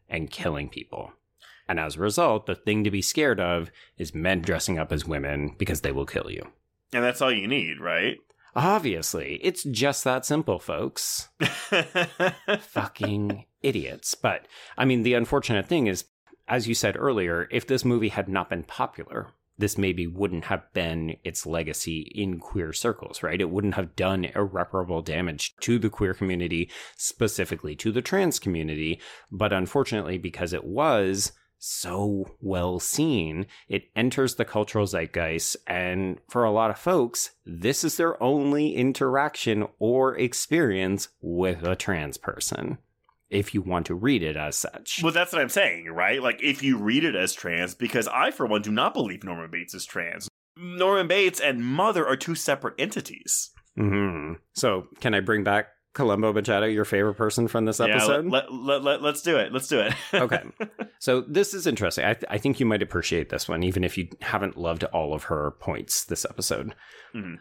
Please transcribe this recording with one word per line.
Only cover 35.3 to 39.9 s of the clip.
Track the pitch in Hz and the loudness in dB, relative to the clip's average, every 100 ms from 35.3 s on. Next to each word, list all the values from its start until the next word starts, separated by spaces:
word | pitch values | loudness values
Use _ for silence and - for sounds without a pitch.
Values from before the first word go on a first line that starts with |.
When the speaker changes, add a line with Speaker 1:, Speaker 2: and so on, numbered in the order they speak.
| 82 - - - | -2 -2 -4 -4
Speaker 1:
And | 90 90 90 95 - - | -2 0 0 -2 -4 -4
for | 120 | 2
a | 113 | 4
lot | 107 113 | 4 2
of | 104 | 2
folks, | - 180 120 - - - | 2 4 2 0 -6 -8
this | - 85 98 139 | -14 -2 0 2
is | 160 - | 0 2
their | 165 - | 2 2
only | 120 147 143 147 151 | 2 4 4 2 2
interaction | - 127 127 135 135 147 - - 107 104 - | 2 2 2 2 2 0 0 0 0 0 -2
or | 110 | 2